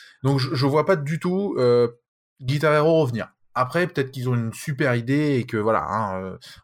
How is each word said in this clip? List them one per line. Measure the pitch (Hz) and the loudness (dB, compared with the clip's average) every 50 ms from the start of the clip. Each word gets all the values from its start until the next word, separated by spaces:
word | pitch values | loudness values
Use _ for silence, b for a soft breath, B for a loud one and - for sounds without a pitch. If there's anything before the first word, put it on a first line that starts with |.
| B B B B - | B B B B 0
Donc | 135 143 135 | 0 0 0
je, | 127 123 156 | 0 -2 0
je | 120 139 | 0 2
vois | 139 143 151 147 | 2 2 2 4
pas | 196 190 | 2 0
du | 151 143 147 165 156 | 0 0 -4 -6 -4
tout, | - 180 180 196 202 196 - | -2 -2 -2 -2 -2 -2 -2
euh, | - 123 123 120 120 120 117 120 _ _ _ _ _ _ _ _ _ | 0 2 4 4 4 2 2 -2 _ _ _ _ _ _ _ _ _
Guitar | 131 127 143 147 160 151 151 | -4 -4 -2 0 2 2 4
Hero | 151 151 160 165 160 | 4 4 4 4 4
revenir. | 151 120 117 107 - - _ _ _ _ _ | 2 2 -2 -4 -6 -8 _ _ _ _ _
Après, | 123 127 127 - 170 180 | -4 -2 0 0 -2 -2
peut-être | 175 - 143 135 131 | -2 -2 -4 -4 -4
qu'ils | - 131 123 131 | -6 -6 -4 -2
ont | 123 | 0
une | 120 113 113 110 | 0 -2 -4 -6
super | - - 160 139 - 151 131 120 | -8 -8 -8 -4 -2 0 0 0
idée | 117 113 123 139 147 151 147 139 123 | 0 0 0 0 0 2 2 0 0
et | 113 | -2
que | 123 117 | -2 -4
voilà, | 107 104 113 110 87 73 | 0 0 2 0 0 0
hein, | 73 98 110 110 98 92 95 | -2 -2 -4 -2 -4 -6 -8
euh, | 95 92 90 B B B B B | -8 -10 -12 B B B B B